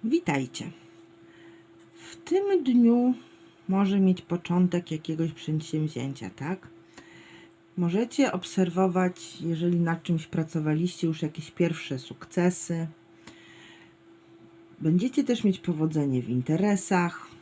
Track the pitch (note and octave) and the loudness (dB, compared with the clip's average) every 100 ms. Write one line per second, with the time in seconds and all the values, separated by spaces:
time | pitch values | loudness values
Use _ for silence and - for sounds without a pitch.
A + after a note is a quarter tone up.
0 | A3+ E4 E4+ C#3+ C3 - - - - - | 0 0 0 -2 -2 -8 -12 -14 -20 -20
1 | - - - - - - - - - - | -20 -20 -20 -20 -20 -20 -20 -20 -20 -20
2 | - - - F#4 G4+ F#4+ C4 B3 A#3 A#3+ | -20 -18 0 0 4 2 4 6 6 6
3 | B3 B3+ - - - _ - F#3+ G3 G3+ | 4 0 -6 -20 -20 _ -2 2 2 4
4 | F#3+ F#3 - F3 - F3 F3+ F3 F3 D#3 | 4 4 0 -6 0 2 4 2 -4 -8
5 | D#3 D#3+ E3 - - D#3 D3+ D#3 D#3 C#3 | -6 -2 -2 -4 -4 -4 -2 -4 -4 -4
6 | C3+ C3+ G2 - C#3 F#3 - - - - | -8 -8 -12 -10 -8 -8 -10 -20 -20 -20
7 | - - - - - _ _ - F3 F#3 | -20 -20 -20 -20 -20 _ _ -4 0 0
8 | A#3+ - C4 F#3 - - F3+ E3+ F#3+ F3+ | -2 0 0 0 -6 0 0 2 2 4
9 | F3+ F3+ - - E3 D#3+ F3 F3 E3+ E3+ | 0 -2 -16 -8 -4 0 0 2 2 -2
10 | - E3 D#3 E3+ D#3+ E3 D3+ D3+ F3 - | 0 -2 -2 -4 -2 -2 0 0 -2 -2
11 | E3 D#3+ D3+ D#3 D#3 - E3+ E3 - C3 | -4 -2 -4 -6 -14 -2 0 0 -6 -8
12 | - - - - F3+ F3+ - E3 E3 - | -10 -16 -8 0 0 0 -6 -6 -6 -10
13 | _ - - - - - - - - _ | _ -20 -20 -20 -20 -20 -20 -20 -20 _
14 | - - _ - - - - - D#3 F3 | -20 -20 _ -20 -20 -20 -20 -4 2 2
15 | B3 C4+ C#4 A#3+ G#3 F#3 - D#3 D#3 D#3 | 2 -2 0 2 2 0 -2 0 0 0
16 | C#3+ B2+ A#2+ B2 B2 D#3 G3+ G3+ - F#3 | 0 0 0 -4 0 0 2 0 0 0
17 | F3 - - - | 0 -4 -16 -20